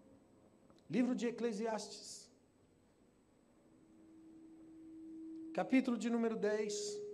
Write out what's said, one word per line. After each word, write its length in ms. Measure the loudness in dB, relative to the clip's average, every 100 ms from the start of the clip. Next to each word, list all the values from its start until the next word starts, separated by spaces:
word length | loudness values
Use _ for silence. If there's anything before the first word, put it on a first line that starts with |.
| -20 -20 -20 -20 -20 -20 -20 -20 0
Livro 240 | 4 4
de 140 | 4 2
Eclesiastes. 1000 | 2 0 0 0 0 -4 -10 -10 -12 -16 -20 -20 -20 -20 -20 -20 -20 -20 -20 -20 -20 -20 -20 -20 -20 -20 -20 -20 -20 -18 -18 -18 -18 -16 -16 -14 -10 -10 -8 -6 -6 -2
Capítulo 420 | -2 4 6 6 2
de 140 | 2
número 240 | 2 2
dez. 680 | 2 2 2 2 0 -2 -4 -6